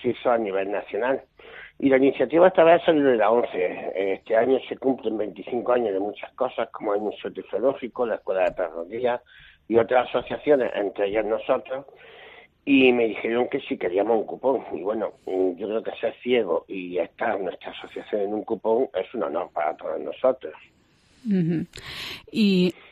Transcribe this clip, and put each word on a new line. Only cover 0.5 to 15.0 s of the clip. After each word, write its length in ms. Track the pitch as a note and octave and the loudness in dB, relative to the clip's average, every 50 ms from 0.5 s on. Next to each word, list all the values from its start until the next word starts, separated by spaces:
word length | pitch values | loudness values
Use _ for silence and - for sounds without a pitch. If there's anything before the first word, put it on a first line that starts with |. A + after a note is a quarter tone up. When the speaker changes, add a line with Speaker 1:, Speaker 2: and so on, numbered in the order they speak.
| F#2+ F#2+ G2 F#2+ | -2 -2 -2 -2
Speaker 1:
nacional. 500 | G#2 F#2+ - - - G2+ A2+ B2+ C3+ B2+ - _ _ - - - - - - - - - | -4 -6 -6 -6 -4 -2 -2 0 -2 -2 -4 _ _ -20 -20 -20 -20 -20 -20 -20 -6 0
Y 80 | - C3+ | 2 4
la 80 | C3+ C3 | 4 6
iniciativa 500 | C3 C#3+ - - C3+ A#2+ C#3 E3 F3 F#3 | 6 4 4 2 0 2 4 6 6 6
esta 160 | F#3 - E3 | 6 6 8
vez 180 | E3 E3+ E3+ - | 8 8 6 6
salió 180 | - E3 D3+ C#3 | 4 4 4 6
de 100 | C3+ B2 | 4 4
la 160 | A2+ G#2 G2+ | 4 4 4
once. 600 | A2+ A#2+ A#2+ - - F2+ F2+ F2+ E2+ - - D#2 - | 4 4 2 0 -2 -2 -2 -2 -2 -6 -8 -6 -4
Este 400 | - G2 G2 F#2+ F#2+ - - G#2+ | -2 -2 -2 -2 -4 -4 0 2
año 240 | A2 A#2+ A#2+ C3 B2 - - | 2 4 4 2 2 0 -4
se 80 | - - | -8 -4
cumplen 400 | - C3 C3 - - A2+ G#2+ G#2+ | -2 -2 -2 -2 -2 -6 -4 -4
veinticinco 540 | G#2+ G#2 - - F#2 - - A#2+ G#2+ A#2 | -4 -6 -8 -12 -10 -6 -6 -4 0 0
años 220 | B2 B2 A#2+ G#2+ G2 | 0 2 2 0 -2
de 60 | F#2+ | -2
muchas 320 | G2+ G#2 G2+ - - - _ | -2 -4 -6 -8 -14 -12 _
cosas, 360 | - B2 B2+ - - A#2 - | -6 -6 -4 -4 -6 -6 -6
como 220 | - - - G#2+ G2+ | -8 -8 -4 -2 -2
el 60 | G#2 | -2
Museo 300 | G#2+ G2+ - - - G#2 E2+ | -2 -4 -6 -6 -10 -10 -10
Arqueológico, 720 | G2 F2+ - - G2 A2 C3+ A#2 - - A2+ - - B2 | -10 -10 -8 -4 -2 0 0 0 -2 -6 -10 -6 -4 -4
la 100 | A2+ G2+ | -4 -4
Escuela 280 | - - - F#2+ F#2+ F#2 | -4 -4 -4 -2 0 0
de 80 | F2+ | 0
Perrería 720 | - - F#2 E2 D#2 E2 E2+ F2 G#2+ A#2 - B2 D3+ D3+ - _ - - - - - _ _ - | 0 -2 -6 -6 -6 -10 -12 -10 -8 -4 -2 -2 -2 -4 -8 _ -20 -20 -20 -20 -20 _ _ 0
y 100 | G#2 A#2 | 2 2
otras 320 | A#2 - B2+ B2 B2 - | 4 4 4 2 2 2
asociaciones, 640 | - B2+ A#2+ - B2+ A#2 - C#3+ D3 C3+ A#2+ G#2 - | -2 -4 -4 -4 -8 -2 2 4 4 4 4 0 -2
entre 320 | - G#2 F#2+ F#2 - G2+ G2 | -2 -2 -2 -2 -2 -2 0
ellas 160 | G2 A2 G#2+ | 0 0 0
nosotros, 600 | G#2 A2 A2 A2 - C3+ B2+ B2 - C3 C3+ C#3+ - - - - - - - - - - - - _ _ _ - | 0 -2 -2 0 0 -2 -2 -2 -6 -10 -10 -10 -12 -20 -20 -20 -20 -20 -20 -20 -20 -20 -20 -20 _ _ _ 0
y 260 | - C#3 C3+ C3 B2+ | 2 4 6 6 6
me 140 | A#2+ A#2+ A#2 A2+ | 6 4 2 0
dijeron 400 | G#2 - - A2+ A#2 A#2+ B2 - | 0 -2 -4 -2 0 0 -2 -2
que 120 | - C#3 | -4 -6
si 160 | - - C3+ - | -6 -6 -6 -4
queríamos 400 | - F#2 F2 F#2+ G2+ A2 A#2 A2 | -4 -2 0 0 2 2 2 0
un 80 | F#2+ | 0
cupón. 360 | - F2 F2+ - B2+ C#3 A2 - - G2+ | -2 -6 -4 -2 0 0 0 -2 -6 -10
Y 80 | D#2 E2+ | -6 -4
bueno, 280 | G2 A2 A2+ | -4 -2 -2